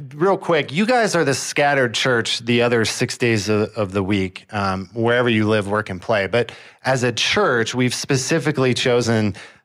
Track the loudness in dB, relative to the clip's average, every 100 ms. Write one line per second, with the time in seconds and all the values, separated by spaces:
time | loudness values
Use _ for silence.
0 | -16 -2 0 0 0 0 0 -2 2 2
1 | 2 2 0 -2 -4 0 2 2 0 0
2 | 0 0 0 -4 0 2 4 2 0 -2
3 | -4 0 0 0 0 0 0 -2 -2 -2
4 | 0 0 -2 -6 -10 -4 -2 -4 -6 -2
5 | 0 2 2 2 2 0 0 -4 -4 -8
6 | -2 0 2 0 -2 -8 -20 -8 -4 0
7 | 0 -2 -2 0 2 0 0 0 -2 -2
8 | -2 -2 0 -2 0 0 0 2 2 2
9 | 2 2 0 -4 -16 -20